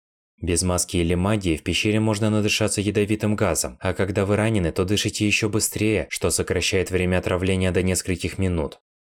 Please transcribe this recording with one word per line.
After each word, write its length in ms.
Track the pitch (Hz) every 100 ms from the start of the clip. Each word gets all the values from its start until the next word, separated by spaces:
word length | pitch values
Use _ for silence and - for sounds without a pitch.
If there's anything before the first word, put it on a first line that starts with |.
| _ _ _ _
Без 220 | 85 85
маски 340 | 92 90 - 90
или 160 | 85
магии 440 | 87 95 110 92 78
в 60 |
пещере 360 | - 82 107 107
можно 300 | 110 104 107
надышаться 500 | 107 107 - 107 -
ядовитым 560 | 101 104 101 104 107 104
газом, 420 | 101 78 - -
а 120 | 95
когда 320 | 90 95 98 98
вы 120 | 101
ранены, 340 | 110 110 82
то 140 | - 92
дышите 400 | 104 107 - 104
еще 240 | - -
быстрее, 580 | 107 - - 107 104 73
что 200 | - 92
сокращает 600 | 82 90 90 - 95 87
время 280 | 90 90 92
отравления 540 | 90 90 92 95 92
до 120 | 90
нескольких 540 | 92 90 - 90 87 -
минут. 420 | 95 87 71 - _ _ _